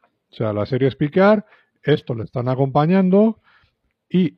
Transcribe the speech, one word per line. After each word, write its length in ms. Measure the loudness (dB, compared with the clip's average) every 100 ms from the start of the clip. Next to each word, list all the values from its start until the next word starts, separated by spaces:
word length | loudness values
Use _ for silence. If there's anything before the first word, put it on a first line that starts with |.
| _ _ _
O 40 |
sea, 180 | -8 -6
la 140 | -4 -4
serie 200 | -2 -2
es 80 |
Picard, 500 | -2 -2 2 4 2 -2 _ _ _
esto 320 | -2 -2 -2
le 80 | -10
están 260 | -8 -8 -4
acompañando 920 | -2 -2 0 0 2 2 2 2 -2 _ _ _ _ _ _ _
y 280 | -2 -2